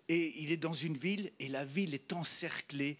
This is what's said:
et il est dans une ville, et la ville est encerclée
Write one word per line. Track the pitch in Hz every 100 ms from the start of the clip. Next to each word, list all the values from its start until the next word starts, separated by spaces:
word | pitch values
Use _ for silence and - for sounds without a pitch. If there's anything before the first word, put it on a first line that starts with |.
| -
et | 170 160 147
il | 151
est | 165
dans | 160
une | 156 160 135
ville, | 160 202 202 -
et | 135
la | 135 139
ville | 143 196
est | 139 -
encerclée | 175 156 - 170 - - 143 139 147